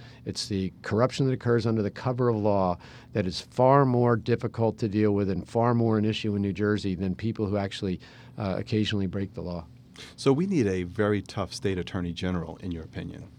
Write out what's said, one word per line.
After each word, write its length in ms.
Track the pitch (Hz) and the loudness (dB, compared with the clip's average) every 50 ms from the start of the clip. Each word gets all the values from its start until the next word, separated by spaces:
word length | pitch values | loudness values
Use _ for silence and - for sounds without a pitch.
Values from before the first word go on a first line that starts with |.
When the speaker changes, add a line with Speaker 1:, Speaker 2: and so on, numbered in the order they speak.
| - - - - - | -14 -20 -20 -14 -10
Speaker 1:
it's 220 | - 92 - - - | -8 -8 -6 -6 -4
the 240 | 104 95 95 90 - - - | -2 -2 -2 -2 -6 -8 -6
corruption 440 | - - 107 120 123 - - 139 | -2 2 2 2 2 2 0 0
that 60 | 131 127 | 0 0
occurs 320 | - - 120 120 120 110 | -2 0 2 2 2 4
under 160 | 117 113 110 | 2 2 2
the 120 | 101 104 - | 0 -2 -2
cover 360 | - - 131 127 123 127 120 | -4 -4 -4 0 2 2 2
of 80 | 113 | 2
law 400 | 107 101 107 101 98 95 90 87 - - - - - - - - | 2 2 2 2 4 2 2 0 -2 -6 -18 -20 -20 -16 -6 -2
that 140 | 110 92 | -2 -2
is 140 | 92 90 - | -2 -2 -6
far 460 | - - - - 127 127 135 139 139 | -10 -8 0 4 6 8 8 8 6
more 300 | 131 123 120 120 120 120 | 6 4 4 4 4 2
difficult 600 | 107 - - 117 117 - 110 - 117 117 110 - - | 2 2 0 0 0 0 -6 -2 0 0 0 0 0
to 100 | 123 107 | -4 0
deal 240 | 95 107 107 104 101 | 2 2 2 4 2
with 180 | 101 101 95 | 2 0 0
and 180 | 98 85 85 - | -2 -4 -4 -2
far 240 | - 117 117 123 120 | 0 2 2 4 4
more 220 | 117 113 113 110 | 4 4 4 4
an 80 | 107 104 | 2 2
issue 300 | 110 107 - - 110 101 | 2 0 -2 -2 -2 -2
in 80 | 101 101 | 0 0
New 100 | 98 92 | -2 -2
Jersey 440 | 90 104 104 107 98 101 98 92 | 0 2 2 2 0 0 -2 -2
than 180 | 82 95 95 87 | -2 -2 -4 -4
people 320 | - - 117 110 - 110 | -2 -4 -4 -2 -2 -2
who 100 | 95 104 | -2 -2
actually, 440 | 101 98 98 - - 107 95 90 - - - - - - - - | -2 -2 -4 -6 -6 -4 -4 -4 -6 -8 -16 -20 -20 -20 -18 -10
uh, 200 | - 107 98 92 98 | -6 -4 -4 -4 -4
occasionally 480 | 110 - 113 110 104 - 107 101 98 | -4 -2 0 0 0 0 0 -2 -2
break 260 | 92 87 101 98 92 - | -4 -4 -6 -8 -8 -8
the 80 | 98 85 | -10 -10
law. 220 | 87 87 85 - - - - - - - - - - - | -8 -8 -10 -12 -14 -20 -20 -20 -20 -20 -20 -20 -20 -12
Speaker 2:
So 160 | - - 139 135 | -2 2 2 2
we 140 | 139 180 | 4 2
need 200 | 196 196 151 113 | 0 2 2 2
a 160 | 98 92 92 90 | 2 2 0 -2
very 400 | 87 87 101 104 101 104 101 92 | -4 -2 0 2 2 2 0 -2
tough 320 | - - 110 95 - - | -6 -6 -6 -6 -6 -6
state 240 | - - 101 95 90 | -4 -4 -2 -2 -2
attorney 340 | 85 - - 95 87 87 82 | -6 -6 -4 -4 -4 -4 -6
general, 440 | - 92 90 90 87 82 80 82 | -4 -4 -2 -2 -2 -4 -6 -10
in 160 | - - 92 85 | -10 -8 -8 -8
your 100 | 82 80 | -8 -10
opinion. 460 | - - - 87 87 85 80 - - - | -12 -12 -10 -10 -10 -12 -14 -16 -18 -20